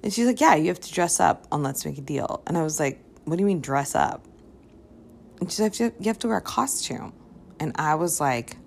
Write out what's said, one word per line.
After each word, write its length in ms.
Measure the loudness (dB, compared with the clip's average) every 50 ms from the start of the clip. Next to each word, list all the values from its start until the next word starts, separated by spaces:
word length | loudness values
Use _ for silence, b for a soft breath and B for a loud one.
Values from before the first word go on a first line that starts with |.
| -4
And 80 | -4
she's 140 | 0 2 2
like, 160 | 2 4 4
"Yeah, 140 | 6 6 6
you 140 | 6 4 2
have 100 | 0 -2
to 120 | -6 -6
dress 280 | 0 0 0 2 2 4
up 280 | 4 4 4 2 -2 -4
on 120 | -2 -2 0
Let's 220 | -2 -4 -4 -6
Make 140 | -8 -8 -8
a 20 |
Deal." 400 | -8 -4 -4 -4 -2 -4 -6 -8 -4
And 100 | -2 -2
I 60 | 0 0
was 160 | -2 0 0
like, 200 | -2 -2 -2 -4 -16 -20 -20 -14 -6
"What 100 | -4 0
do 60 | 2
you 60 | 2
mean 140 | 2 2 0
dress 320 | -2 0 0 0 0 0 0
up?" 320 | 0 0 0 0 -8 -12 -20 -20 -20 -20 -20 -20 -20 -20 -20 -20 -20 -20 -20 -20 -20 -20 -20 -20 -20 -20 -20 -8 -8
And 100 | -6 -6
she's 80 | 0 0
like, 180 | 0 0 2 0
"You 100 | -2 -2 -2 -2 -2
have 140 | -2 -2 0
to 100 | 0 0
wear 80 | 0
a 40 | -2
costume." 720 | -2 -2 0 0 0 0 -2 -4 -4 -6 -8 -8 -10 -12 -16 -18 -20 -20 -20 -20 -20 -20 -10 -6
And 140 | -6 -4 -2
I 200 | -2 0 2 2
was 260 | 2 2 0 0 0
like 340 | 0 0 0 -2 -4 -8 -14 -18 -20